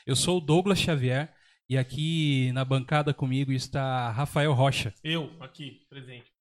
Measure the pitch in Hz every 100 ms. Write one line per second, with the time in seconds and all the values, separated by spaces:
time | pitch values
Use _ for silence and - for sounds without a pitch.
0 | - 135 170 180 147 165 190 180 - 147
1 | 123 131 160 _ _ _ - 131 127 131
2 | 156 165 151 135 127 127 131 131 127 151
3 | 147 139 131 131 135 131 - 143 131 127
4 | 120 110 143 156 151 127 139 - 113 -
5 | 156 165 143 - 131 - 139 - _ 139
6 | 127 123 - _